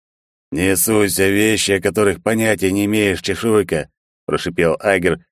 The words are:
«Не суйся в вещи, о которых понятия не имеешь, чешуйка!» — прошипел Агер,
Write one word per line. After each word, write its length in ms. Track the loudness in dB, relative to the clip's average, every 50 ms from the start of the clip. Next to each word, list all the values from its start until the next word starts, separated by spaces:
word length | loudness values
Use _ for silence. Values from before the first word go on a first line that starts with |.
| _ _ _ _ _ _ _ _ _ -10
«Не 260 | -4 0 0 2 2
суйся 520 | 0 0 0 2 2 2 0 0 0 0 2
в 40 | 2
вещи, 400 | 2 2 2 0 0 0 0 0
о 80 | 0
которых 400 | 0 -2 0 2 2 2 0 -2
понятия 520 | -2 -2 -2 0 0 0 0 0 0 0 0
не 120 | 0 0
имеешь, 360 | 0 0 0 0 0 -2 -2 -4
чешуйка!» — 680 | -6 -6 -4 -2 0 2 2 2 0 -2 -4 -4 -6 _ _ _ _ _ _ _
прошипел 500 | -6 -4 -4 -4 -4 -2 0 0 0 0 0
Агер, 440 | 0 0 0 2 2 0 -2 -2 _ _